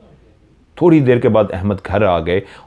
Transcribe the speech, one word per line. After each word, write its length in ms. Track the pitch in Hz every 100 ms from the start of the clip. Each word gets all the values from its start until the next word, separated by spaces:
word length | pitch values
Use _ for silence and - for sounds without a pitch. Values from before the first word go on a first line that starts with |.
| _ _ _ _ _ _ _ -
थोड़ी 240 | 175 156
देर 180 | 127 120
के 100 | 120
बाद 220 | 110 101
अहमद 300 | 92 101 92 -
घर 180 | 101
आ 140 | 101 85
गए 240 | 82 95 98 -